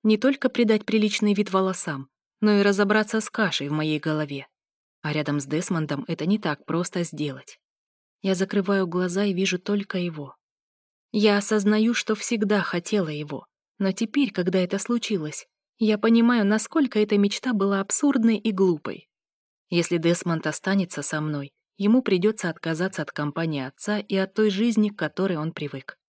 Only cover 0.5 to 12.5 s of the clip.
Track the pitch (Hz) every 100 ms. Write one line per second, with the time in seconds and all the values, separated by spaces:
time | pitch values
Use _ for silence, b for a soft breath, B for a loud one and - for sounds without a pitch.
0.5 | - 220 214 - 214 208 208 208 202 208
1.5 | 190 190 180 - 139 135 _ _ _ 214
2.5 | 202 202 202 202 214 214 220 214 - 196
3.5 | - 143 151 156 151 160 156 147 139 -
4.5 | _ _ _ _ _ 151 151 147 147 139
5.5 | 151 175 175 151 143 - 165 160 214 175
6.5 | 143 - 165 175 180 165 151 151 131 -
7.5 | - _ _ _ _ _ _ 190 180 190
8.5 | 208 185 196 180 180 180 180 208 180 190
9.5 | 180 - 202 196 185 175 156 139 - _
10.5 | _ _ _ _ _ _ 214 208 202 202
11.5 | 214 202 214 220 226 - 214 - 233 202